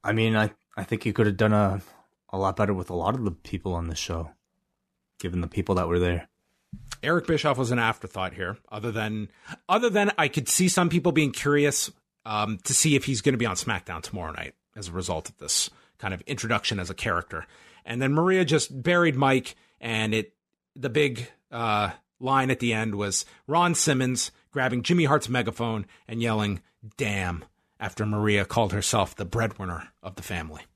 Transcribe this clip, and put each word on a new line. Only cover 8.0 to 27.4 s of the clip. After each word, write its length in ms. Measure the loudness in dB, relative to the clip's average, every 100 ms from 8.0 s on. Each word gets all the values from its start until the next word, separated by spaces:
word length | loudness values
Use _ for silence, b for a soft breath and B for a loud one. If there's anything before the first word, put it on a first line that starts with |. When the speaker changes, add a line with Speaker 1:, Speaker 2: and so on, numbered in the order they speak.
| -8 -6 -6
Speaker 2:
here, 240 | -4 -8 -8 _
other 220 | -8 -6
than, 380 | -4 -4 -4 -8 B B B 0
other 200 | 2 2
than 240 | 2 2 2
I 100 | 0
could 200 | 0 0
see 180 | 2 4
some 220 | 4 4
people 220 | 4 2
being 200 | 2 2
curious, 580 | 0 2 4 4 0 -6 _ _ _ -6
um, 320 | -2 -2 -4
to 100 | 0
see 200 | 2 4
if 120 | 4 2
he's 160 | 0
gonna 160 | 2 2
be 80 | -2
on 100 | -2
SmackDown 460 | -4 -4 -6 -12
tomorrow 300 | -8 -8 -8
night 220 | -8 -12 _ _ -14
as 120 | -8
a 40 |
result 380 | -6 -4 -6 -6
of 80 | _
this 320 | -2 -2 -2 b b b
kind 160 | -8
of 60 | -8
introduction 560 | -6 -6 0 0 0 -4
as 100 | -6
a 40 |
character. 520 | -6 -2 -2 -2 -12 -12 B B B
And 160 | -8 -2
then 120 | 0
Maria 320 | 2 4 4
just 380 | 4 2 0 -4
buried 340 | 2 4 4 4
Mike, 400 | 2 2 0 -16 b b
and 340 | -6 -2 0
it, 200 | 0 -2 _ _ _ _ -8
the 140 | -2
big, 360 | 2 2 0 -12 _ _
uh, 400 | -4 0 0 0 -4 _ _
line 300 | 2 2 2
at 100 | 0
the 140 | 0
end 200 | 0 -2
was 300 | -2 -2 -4 -6 B -2
Ron 280 | 2 2
Simmons 560 | 2 2 2 0 -2 -4 b b
grabbing 300 | -2 0 0
Jimmy 240 | 2 4 4
Hart's 220 | 2 2
megaphone 580 | -2 -2 -2 -4 -4 -8 b b
and 160 | -4
yelling, 380 | 0 0 0 -4 _ _ -20 -6
"Damn," 480 | -2 -2 -2 -4